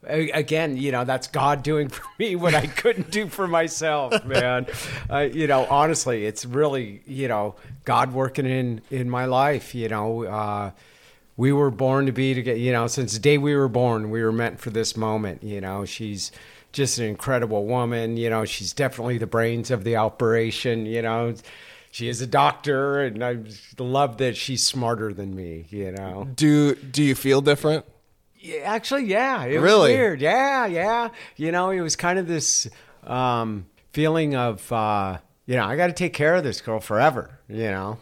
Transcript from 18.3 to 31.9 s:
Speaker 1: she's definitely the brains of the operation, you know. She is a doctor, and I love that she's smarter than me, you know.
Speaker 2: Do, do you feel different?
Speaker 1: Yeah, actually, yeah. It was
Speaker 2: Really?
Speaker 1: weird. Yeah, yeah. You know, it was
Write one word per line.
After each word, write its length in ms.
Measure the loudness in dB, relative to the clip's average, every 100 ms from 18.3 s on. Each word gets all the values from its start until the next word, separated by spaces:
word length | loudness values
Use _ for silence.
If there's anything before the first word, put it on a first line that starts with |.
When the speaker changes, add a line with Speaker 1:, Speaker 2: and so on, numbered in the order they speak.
| 0 -2
Speaker 1:
she's 280 | -4 -8
definitely 440 | -2 -2 -2 -4 -2
the 100 | 0
brains 440 | 2 2 0 -2
of 120 | -2
the 120 | 0 2
operation, 920 | 0 2 2 4 2 -2 -2 -2 -2
you 160 | -2
know. 320 | -2 0 -2 -4 -12 -20 -20 -20 -18
She 160 | -8 -6
is 140 | -6
a 60 | 0
doctor, 720 | 4 4 2 -2 0 0 0
and 220 | -2 -2
I 140 | -4 -4 -8 -18 -20 -10
love 380 | -2 2 0 2
that 200 | -2 -2
she's 280 | -4 0 0
smarter 460 | 0 -2 -2 -4
than 220 | -6 -8 -8
me, 300 | -10 -12 -10
you 220 | -8 -8
know. 360 | -8 -10 -8 -8 2
Speaker 2:
Do, 400 | 4 6 4 0
do 260 | -4 0
you 140 | 2 2
feel 260 | 4 4
different? 440 | 4 2 2 0 -4 _ _ _ _ _
Speaker 1:
Yeah, 200 | -10 -8 -4
actually, 400 | -4 -2 -2 0
yeah. 380 | 0 2 0 0
It 100 | 2
was 40 |
Speaker 2:
Really? 300 | 6 8 8
Speaker 1:
weird. 280 | 6 4 2
Yeah, 460 | 2 4 2 2 0
yeah. 420 | 0 0 0 -2 -8 -20 -6
You 160 | -2
know, 200 | 0 0
it 100 | 0
was 140 | -2